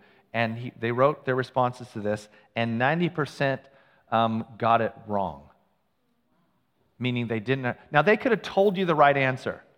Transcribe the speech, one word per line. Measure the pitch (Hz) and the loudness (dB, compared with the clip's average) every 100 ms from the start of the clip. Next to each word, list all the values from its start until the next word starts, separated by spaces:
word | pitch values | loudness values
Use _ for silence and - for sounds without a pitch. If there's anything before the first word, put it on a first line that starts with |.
| _ _ _ | _ _ _
And | 113 117 113 | -4 -4 -4
he, | 123 - | -12 -8
they | 113 | -4
wrote | 120 139 151 - | 2 2 2 -4
their | 127 | -2
responses | 120 131 123 123 117 | -2 0 -2 -2 -12
to | 113 | -8
this, | 104 107 - - _ 117 | -4 -4 -6 -20 _ -4
and | 117 113 | -2 0
ninety | 131 165 170 | 0 0 -2
percent, | 165 139 - 139 131 - _ _ _ - | -2 -6 -2 -2 -2 -8 _ _ _ -4
um, | 113 113 113 110 113 | 0 0 -2 -6 -4
got | 113 117 | 2 2
it | 110 - 104 | 2 -6 -6
wrong. | 101 92 71 73 _ _ _ _ _ _ _ _ _ _ _ _ _ _ - | -4 -4 -6 -18 _ _ _ _ _ _ _ _ _ _ _ _ _ _ -6
Meaning | 123 123 117 | -4 -2 -2
they | 113 | -4
didn't. | 107 135 123 - - | -2 -2 -2 -8 -2
Now, | 147 | 0
they | 156 220 | 4 2
could | 269 | 2
have | 214 | -2
told | - - 202 185 | -2 2 2 2
you | 180 | 0
the | |
right | 151 143 139 | 6 6 6
answer. | 135 127 110 87 - | 0 -2 -6 -10 -14